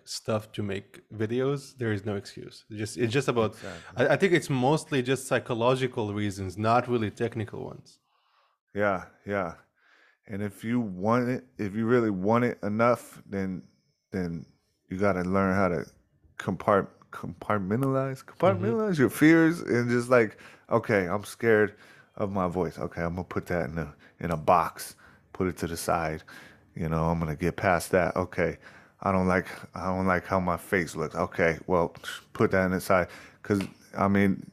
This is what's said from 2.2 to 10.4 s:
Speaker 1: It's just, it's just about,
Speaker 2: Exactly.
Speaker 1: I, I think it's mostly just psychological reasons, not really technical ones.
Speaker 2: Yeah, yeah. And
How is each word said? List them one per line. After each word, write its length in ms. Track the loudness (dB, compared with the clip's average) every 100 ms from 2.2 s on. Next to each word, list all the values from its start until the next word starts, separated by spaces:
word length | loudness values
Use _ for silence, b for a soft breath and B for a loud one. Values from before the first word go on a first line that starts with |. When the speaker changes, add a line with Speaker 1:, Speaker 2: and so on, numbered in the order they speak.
| -8 -16 -18 -20 _
Speaker 1:
It's 80 | -10
just, 200 | -8 -2
it's 140 | 0
just 140 | 0 0
about, 280 | 0 0 -2
Speaker 2:
Exactly. 500 | -14 -14 -14 0 2
Speaker 1:
I, 80 |
I 20 | 4
think 160 | 4
it's 160 | 2 0
mostly 540 | 0 2 0 0 -2
just 240 | 0 -2 0
psychological 880 | -2 -2 0 2 2 0 -4 -4
reasons, 420 | -2 -4 -4 -8 -2
not 300 | 2 2 2
really 220 | -2 -2
technical 540 | -4 -6 -4 -8 -8
ones. 340 | -12 -14 -20 _ _ _ _ _ _ _ _
Speaker 2:
Yeah, 320 | -2 0 0 -6 _ -4
yeah. 280 | -4 -4 -8 _ b b b b b -12
And 120 | -8